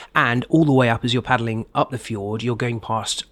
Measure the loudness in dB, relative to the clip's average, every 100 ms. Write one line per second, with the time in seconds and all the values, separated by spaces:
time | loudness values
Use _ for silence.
0 | -4 0 2 0 2 4 6 6 4 2
1 | 0 -2 0 0 0 -4 -4 -4 -2 -4
2 | -8 -8 -6 -4 -4 -2 -4 -4 -4 -4
3 | -4 -8 -4